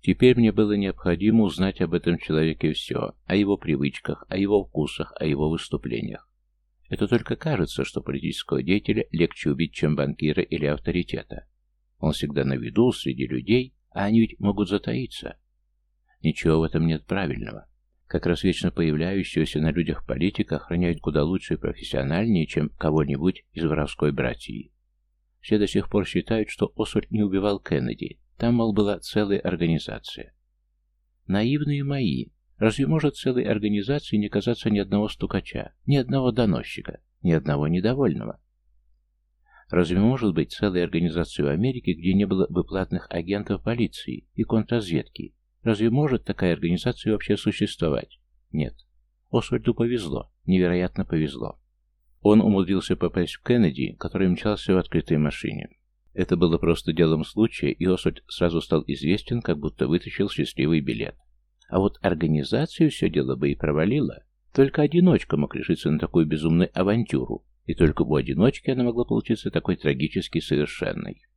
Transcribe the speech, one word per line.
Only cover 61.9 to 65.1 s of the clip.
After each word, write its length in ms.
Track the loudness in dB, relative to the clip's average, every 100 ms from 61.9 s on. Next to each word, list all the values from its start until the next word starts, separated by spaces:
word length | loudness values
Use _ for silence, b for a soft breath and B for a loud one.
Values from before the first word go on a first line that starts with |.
| 0
организацию 880 | -2 0 2 0 0 -2 -2 2 0
все 180 | 2 0
дело 260 | 0 -2
бы 160 | 0 0
и 60 | 0
провалило. 640 | 0 0 2 0 -2 -6 _ _ _
Только 280 | 2 2 4
одиночка 540 | 2 4 6